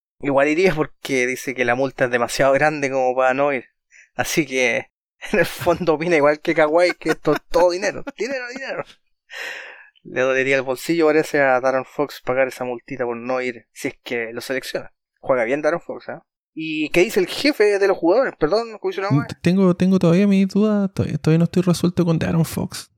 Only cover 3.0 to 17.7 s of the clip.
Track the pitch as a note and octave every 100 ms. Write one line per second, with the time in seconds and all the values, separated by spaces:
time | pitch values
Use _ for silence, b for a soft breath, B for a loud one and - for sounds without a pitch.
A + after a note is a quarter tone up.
3 | B2+ B2+ B2+ B2+ C#3+ C3+ - _ _ b
4 | b b - - C#3 C3 B2 A#2 - _
5 | _ _ - G#3 E3 - - E3+ E3 D3+
6 | E3 E3 C#3+ D3+ - D#3 D3+ D#3+ F3+ -
7 | D#3+ D#3 - D3+ - E3+ F3 F3 G3+ C#3+
8 | - - B3 C4+ B3 C4 C4+ G3 - -
9 | _ _ _ B B B B B B B
10 | - - C3 C3 C3 C3+ C3 B2+ - E3
11 | D#3 D3+ D3 D3+ C3+ C3 C3 C3 B2+ -
12 | C#3 - - B2+ C3 - B2 A#2+ - C3
13 | A#2+ A#2 A#2+ B2+ B2+ A#2 - - C#3 -
14 | - A#2+ A2+ A#2+ - C3 - D#3 A#2 _
15 | _ _ - B2+ A2+ C#3+ D3 E3+ - A#2+
16 | - B2 - _ _ - D#3+ D#3 D3+ E3+
17 | G#3+ G#3 F3+ - C#4+ D4 G#3